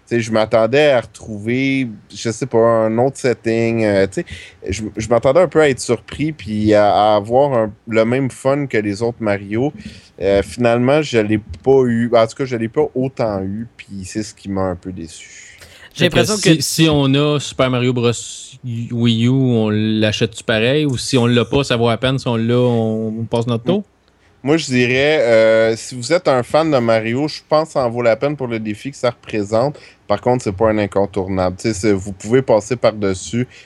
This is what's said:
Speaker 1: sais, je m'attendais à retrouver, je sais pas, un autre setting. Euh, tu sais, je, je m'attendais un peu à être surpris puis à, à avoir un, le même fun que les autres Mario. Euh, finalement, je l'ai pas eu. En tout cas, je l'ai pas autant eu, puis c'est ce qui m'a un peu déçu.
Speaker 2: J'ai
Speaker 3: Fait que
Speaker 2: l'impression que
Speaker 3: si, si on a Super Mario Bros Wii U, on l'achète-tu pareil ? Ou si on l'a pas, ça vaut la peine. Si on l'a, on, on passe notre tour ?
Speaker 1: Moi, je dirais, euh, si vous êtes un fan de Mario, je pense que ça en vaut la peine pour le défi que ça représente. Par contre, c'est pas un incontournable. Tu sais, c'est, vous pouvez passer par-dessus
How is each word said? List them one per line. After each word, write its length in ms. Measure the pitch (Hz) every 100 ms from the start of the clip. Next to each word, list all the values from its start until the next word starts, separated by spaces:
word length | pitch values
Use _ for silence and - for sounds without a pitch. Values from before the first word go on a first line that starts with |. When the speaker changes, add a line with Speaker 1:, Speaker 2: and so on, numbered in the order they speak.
| -
Speaker 1:
sais, 140 | 120
je 120 | 113
m'attendais 600 | 110 110 117 113 139 151
à 100 | 127
retrouver, 840 | - - 85 104 107 127 135 135 127 104 -
je 160 | 101 117
sais 160 | 113 131
pas, 140 | 113
un 360 | 113 113 110 113
autre 180 | 131 -
setting. 680 | 131 113 113 113 117 113
Euh, 220 | 107 101 98
tu 160 | 175
sais, 40 | 175 - - - -
je, 140 | 92 107 -
je 140 | 110
m'attendais 300 | 117 139 147
un 80 | 175
peu 140 | 160
à 80 | 151
être 100 | 123
surpris 540 | - 117 - - 151
puis 380 | 156 98 107 107 104
à, 180 | 104
à 220 | 90 104 107
avoir 380 | 101 123 143
un, 200 | 123 110 104 -
le 180 | 110 113
même 240 | 127 135
fun 380 | - 131 143 139
que 100 | 110
les 240 | 104 98
autres 160 | 117 117
Mario. 520 | 107 101 98 107 143 143 - - - -
Euh, 220 | 92 98
finalement, 580 | 98 - 120 120 123 147
je 160 | 147 117
l'ai 220 | 107 107
pas 420 | 107 - 131 135 127
eu. 240 | 117 117
En 140 | 117 113
tout 80 | -
cas, 100 | 131
je 120 | 120
l'ai 120 | 113
pas 160 | 151 151
autant 480 | 131 131 - 117 98
eu, 240 | 95 104 117 _
puis 280 | - 98
c'est 180 | 92 110
ce 140 | 107 -
qui 140 | 98
m'a 160 | 95 95
un 100 | 90
peu 160 | 92
déçu. 540 | 92 80 - - - - - - - - -
Speaker 2:
J'ai 100 | 175
Speaker 3:
Fait 40 |
que 40 | -
Speaker 2:
l'impression 180 | 175 214
que 260 | 185 156
Speaker 3:
si, 220 | - -
si 60 | 160
on 200 | 147 135 139
a 240 | 147 147
Super 320 | - - 131
Mario 200 | 127 123
Bros 200 | 123 117 113 - - - 131
Wii 640 | 127 117 117 120 120 113 120
U, 40 |
on 400 | 135 131 117 107
l'achète-tu 760 | 107 110 110 107 104 117 -
pareil ? 420 | - 110 117 147 151
Ou 100 | 120
si 220 | - 131
on 80 | 117
l'a 180 | 120
pas, 200 | 113 139
ça 120 | 135 120
vaut 140 | 117
la 80 | 110
peine. 220 | 127 135
Si 80 | 131
on 80 | 113
l'a, 180 | 113
on, 540 | 123 123 117 110 110 110 110
on 40 |
passe 240 | 113 117 117
notre 160 | 117
tour ? 200 | 117 196 202 _ _ _ _ _
Speaker 1:
Moi, 140 | 131 160
je 80 | 139
dirais, 560 | 127 120 127 143 156
euh, 540 | 117 113 113 113 113 113
si 200 | - 127
vous 180 | 120
êtes 140 | 170 165
un 160 | 160
fan 260 | - 151 160
de 80 | 139
Mario, 500 | 117 113 110 123 151
je 120 | - -
pense 200 | 151 156
que 40 |
ça 100 | 151
en 60 | 123
vaut 140 | 120
la 120 | 117 110
peine 220 | 147 147
pour 80 | 127
le 140 | 113
défi 320 | 110 104 135
que 60 | 139
ça 120 | 123
représente. 720 | - - 110 101 110 135 147 - _ -
Par 140 | 202
contre, 220 | 180 127
c'est 120 | 120 92
pas 140 | 113
un 80 | 107
incontournable. 800 | 101 98 98 101 95 95 92 92
Tu 140 | 117
sais, 40 |
c'est, 200 | 110 113
vous 200 | 98 98
pouvez 300 | 92 104 131
passer 320 | 131 110 - 123
par-dessus 720 | 117 107 101 92 - 117 123 -